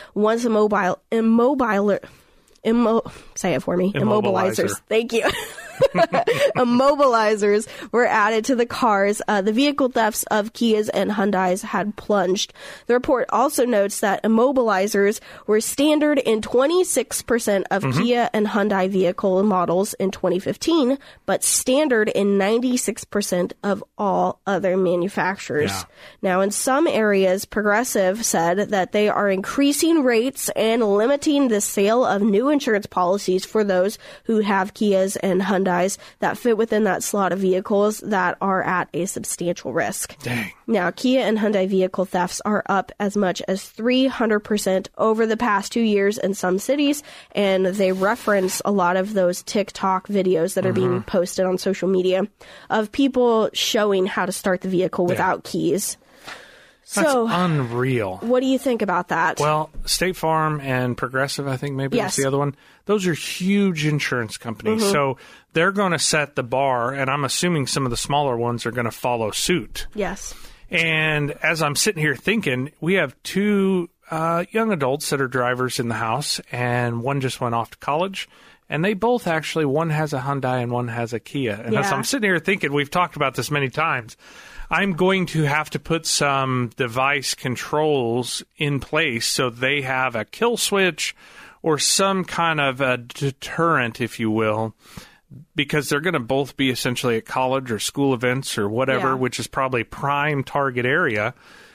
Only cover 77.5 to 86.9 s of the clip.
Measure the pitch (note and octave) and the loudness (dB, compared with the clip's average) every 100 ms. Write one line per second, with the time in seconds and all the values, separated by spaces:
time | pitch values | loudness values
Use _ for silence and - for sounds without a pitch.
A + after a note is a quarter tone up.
77.5 | A#2 A2 - - D3+ F#3+ F#3+ - - - | -2 -6 -8 -4 -2 -2 -6 -14 -16 -20
78.5 | - - D3 F#3+ G3+ A#3 A#3+ F3 D#3+ D3+ | -20 -8 -2 -2 0 0 0 0 -2 -2
79.5 | D#3+ C#3+ C#3+ E3 D3+ D3+ C#3 C3+ C#3 B2+ | -2 0 0 0 0 -2 -4 -4 -2 -2
80.5 | B2+ A#2+ A#2+ A#2+ A#2 A2+ A2+ - C#3+ A#2+ | -2 -2 -2 -4 -4 -4 -6 -6 -4 -4
81.5 | G2+ A#2+ G#3+ - C#3+ - C4+ G#3 E3+ F#3+ | -4 -2 -2 0 -2 -2 0 0 0 0
82.5 | G3 D3 C#3+ C#3 F3+ E3+ - C3+ B2+ A#2 | -2 0 -2 -2 -2 -2 -2 -2 -2 -4
83.5 | D3 C3+ D3+ D#3+ C3 A2+ - - - - | -2 -2 -2 -2 -4 -8 -20 -20 -20 -20
84.5 | - - E3 G3 E3 F#3 F#3+ F3 D#3+ D3 | -14 -4 -2 0 2 2 2 0 0 0
85.5 | D3+ D3+ D3 - E3 - - C#3+ C3+ C3 | 0 -2 -8 -4 -4 -2 0 0 0 0
86.5 | B2+ A#2+ - B2 | -2 -4 -4 -4